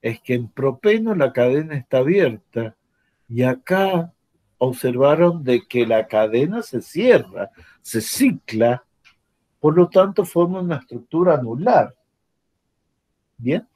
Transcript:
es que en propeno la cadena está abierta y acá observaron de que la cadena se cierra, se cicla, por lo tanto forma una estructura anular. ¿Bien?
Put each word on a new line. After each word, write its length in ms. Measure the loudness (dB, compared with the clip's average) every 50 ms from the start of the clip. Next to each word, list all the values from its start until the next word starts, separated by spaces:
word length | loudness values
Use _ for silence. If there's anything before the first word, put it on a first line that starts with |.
| -6
es 180 | -8 -8 -8
que 140 | _ -6 -4
en 140 | -4 -4 -8
propeno 640 | _ -4 -4 -4 -4 -2 0 0 0 0 0 -2 0
la 180 | 0 0 0 2
cadena 440 | 0 0 2 2 0 -2 -4 -8
está 220 | -10 -8 _ -2 0
abierta 760 | 0 2 2 2 2 0 -2 -6 _ _ _ -8 -8 -8 -10 _ _ _ _ _ _ _ _ _ _ _
y 160 | -2 0 0
acá 680 | 0 0 -4 _ -2 0 0 0 0 0 -2 -4 -4 _ _ _ _ _ _ _ _ _ _
observaron 840 | -4 -4 -4 -4 -4 -4 0 2 4 4 4 4 4 2 2 0 -2
de 240 | 0 0 0 -2
que 200 | _ -2 -2 0
la 200 | 2 2 0 0
cadena 560 | 0 0 0 0 2 2 0 0 0 -2 -6 -8
se 200 | -6 -8 -8 -8
cierra, 680 | -8 -6 -2 2 4 4 4 2 -2 -10 -12 -12 -12 _ _ -20 _ _ _
se 200 | _ -6 -6 -6
cicla, 840 | -4 -4 -4 0 0 0 0 -2 _ -10 -2 0 2 2 2 -2 _ _ _ _ _ _ _ _ _ _ _ _ _ _ _ _
por 180 | 0 2 4
lo 120 | 4 2 4
tanto 360 | 4 2 2 2 2 -2 -4
forma 360 | -2 0 0 0 0 0 -6
una 160 | -4 -6 -6
estructura 580 | -6 -8 _ -16 -16 -16 _ -2 0 2 2 2
anular. 600 | 0 0 -6 -6 -4 -2 2 2 2 2 0 -6 _ _ _ _ _ _ _ _ _ _ _ _ _ _ _ _ _ _ _ _ _ _ _ _ _ _ _ _
¿Bien? 300 | _ -6 -4 -4 -4 -6 _ _